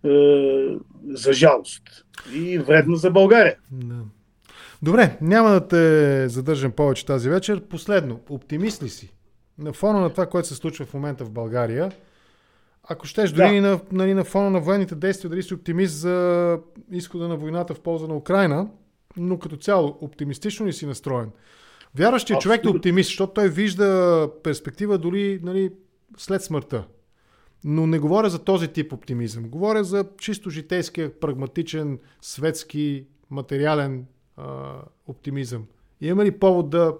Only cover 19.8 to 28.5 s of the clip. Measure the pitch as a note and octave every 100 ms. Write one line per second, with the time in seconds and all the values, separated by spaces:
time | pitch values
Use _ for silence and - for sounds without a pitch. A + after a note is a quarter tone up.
19.8 | D3 C#3+ D3 - C#3+ C3+ G#3+ G3+ G#3 -
20.8 | C#3+ B2+ C#3+ B2+ A2 - _ _ _ _
21.8 | - C3+ G3+ B3 - F3+ F#3+ A3+ A3+ F3
22.8 | F3+ F3+ F#3 - F#3+ G#3 G3 D#3 G#3 F3+
23.8 | G3+ F#3+ F3+ E3 D3+ D#3 D#3+ C#3+ - -
24.8 | G#3 G3 E3 G3 G3+ F#3+ E3+ F#3 F#3+ F#3+
25.8 | _ _ _ - - F#3+ - D#3 - A#2
26.8 | F#2+ _ _ _ _ _ _ _ D3 D#3
27.8 | D#3+ D#3+ D3+ G3 A3 E3+ -